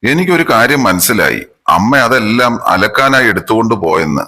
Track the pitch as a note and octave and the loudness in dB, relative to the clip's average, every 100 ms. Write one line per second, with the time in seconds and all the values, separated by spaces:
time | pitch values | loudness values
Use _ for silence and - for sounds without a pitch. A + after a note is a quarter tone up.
0 | G#2+ D3+ F3+ F3 E3 A#2 A#2+ C#3+ A#2+ F2+ | 0 0 0 0 2 2 2 2 2 0
1 | - A2 D2+ A1+ - _ - E2 G#2 C#3 | 0 0 0 -2 -8 _ -2 0 2 2
2 | A#2 B2+ G#2+ A#2 B2 A#2 - - F2+ - | 2 0 0 0 0 -2 -2 0 0 0
3 | C3+ C3+ B2 F#2 - A2 A2+ A2 E2+ F2 | 0 2 0 -2 -2 -2 0 -2 -2 -2
4 | D#2 D2 | -2 -4